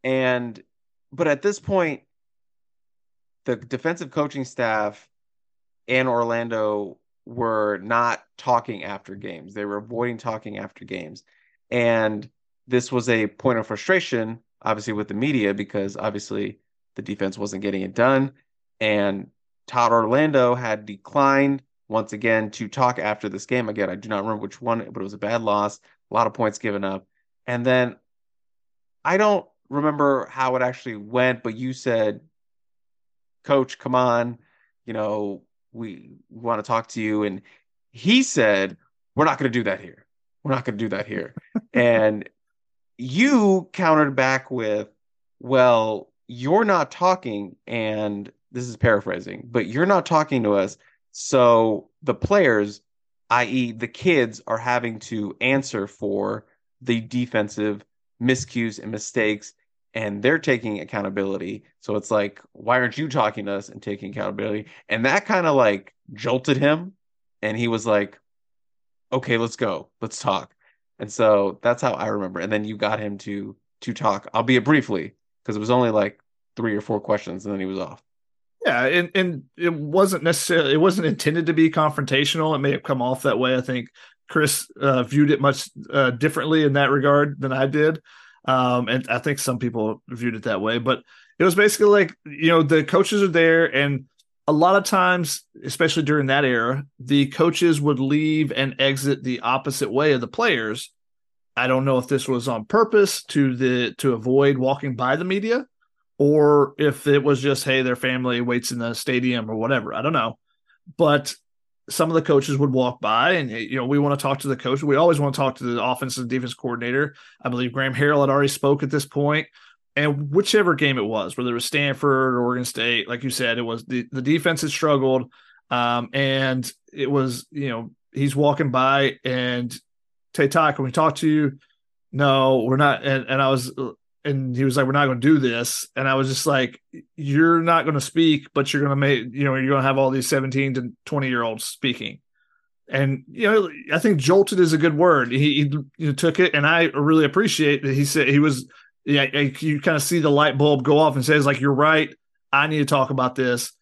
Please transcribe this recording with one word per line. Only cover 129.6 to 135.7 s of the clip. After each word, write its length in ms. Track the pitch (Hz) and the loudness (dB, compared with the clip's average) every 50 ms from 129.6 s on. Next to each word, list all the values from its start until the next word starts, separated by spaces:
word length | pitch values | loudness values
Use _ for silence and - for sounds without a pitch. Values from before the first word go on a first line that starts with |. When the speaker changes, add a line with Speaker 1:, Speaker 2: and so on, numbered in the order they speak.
| 123 120 120 - _ _ _ _ _ _ _ _ _ _ | -6 -8 -10 -14 _ _ _ _ _ _ _ _ _ _
Speaker 2:
"Tay 160 | _ - 147 139 | _ 0 0 2
Ty, 240 | 143 165 160 151 | 4 2 2 2
can 140 | 139 - 135 | 0 0 -4
we 60 | 127 | -2
talk 240 | - 170 156 160 151 | 0 2 0 2 0
to 120 | - - 156 | 0 0 2
you?" 300 | 151 151 151 139 139 143 _ _ _ _ _ _ _ _ _ _ | 2 2 2 0 -2 -6 _ _ _ _ _ _ _ _ _ _
"No, 500 | - 135 143 139 135 135 131 131 131 127 | -2 0 2 2 4 4 4 4 4 2
we're 180 | 110 123 131 135 | 2 0 2 4
not." 260 | 147 143 131 - - | 4 2 2 0 -2
And, 220 | 139 135 135 - - | -2 -2 -2 -2 -2
and 140 | 131 135 | 0 0
I 80 | 139 131 | 2 2
was, 200 | 135 127 123 131 - - 135 117 - _ _ _ _ _ _ | 2 0 -2 -6 -8 -8 -10 -10 -10 _ _ _ _ _ _
and 320 | 147 139 135 131 127 123 | -4 -4 -4 -4 -4 -2
he 80 | 123 139 | 0 0
was 140 | 135 120 143 | 0 2 2
like, 80 | 135 | 0
"We're 60 | 127 | 2
not 160 | 135 143 143 135 | 2 2 2 2
gonna 120 | 127 120 | 0 2
do 180 | 120 147 160 147 | 4 4 4 4
this." 480 | 131 123 117 117 120 - | 4 0 0 -2 -4 -4